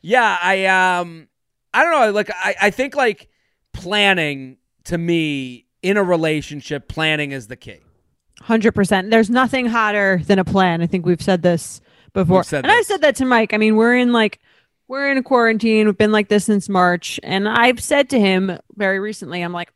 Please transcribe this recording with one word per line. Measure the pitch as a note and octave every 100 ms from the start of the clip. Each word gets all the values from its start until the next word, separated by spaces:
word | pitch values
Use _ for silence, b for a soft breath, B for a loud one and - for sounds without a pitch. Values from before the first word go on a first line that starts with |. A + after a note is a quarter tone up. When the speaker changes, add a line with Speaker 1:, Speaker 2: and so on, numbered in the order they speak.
Speaker 1:
yeah, | D#3+ B3 A3 F#3
I, | F3+ F#3+ F#3+
um, | F#3+ F#3 F3+ F3 E3 - _ _ _ _
I | A#3
don't | D#4+
know. | D#4 A3
Like, | G#3 G#3
I, | F3+ F#3 F#3
I | G3+
think, | - C4+ C#4+
like, | B3+ G#3 _ _ _ _ _
planning | - F3 G#3 G3+ F#3 D3+ C#3 C3 C3 _ _ -
to | E3+
me | E3+ E3+ D#3 C#3+ B2+ B2 _ _
in | F3+ G3+
a |
relationship, | F#3 E3+ D#3+ D#3 - D3 - C#3+ -
planning | - D#3+ D#3 D3
is | C#3 G#2+
the | B2
key. | - F2 _ _ _ _ _ _
Speaker 2:
Hundred | - A3+ G#3+
percent. | - G3 F#3+ F#3+
There's | A3+ G#3
nothing | A#3+ C4 C4 B3
hotter | A3+ G#3+ G#3 G3 F#3 D#3+
than | G3
a |
plan. | F3+ G3 F#3 E3
I | E3+
think | F#3+ F3
we've | F3
said | - F#3
this | F3 E3+ - - b b b
before. | F#3+ E3+ F#3
Speaker 1:
We've | -
said | D3 C4
Speaker 2:
And |
I've | A4+
Speaker 1:
this. | G#4+
Speaker 2:
said | G4
that | D4+ B3+
to | C4
Mike. | A#3+ A3
I | G#3+
mean, | G#3+ A3
we're | A#3 B3
in, | B3
like, | A#3+ G#3+ - _ _ _ _ _
we're | C4 C#4
in | C4+
a |
quarantine. | B3+ B3+ A3+ A3 A3+ A3 G#3+
We've | G3
been | G#3+
like | G#3+ G3+
this | G#3 -
since | G#3 -
March. | G3 F3+ F3 - -
And | - F#3+ G#3
I've | A3+ A#3 A#3+
said | - C#4+ C#4
to | C4
him | G3+ F#3 F#3+ F3 _ -
very | G3 F#3+
recently, | G#3 G#3+ E3 F3
I'm | F3
like | F3 F3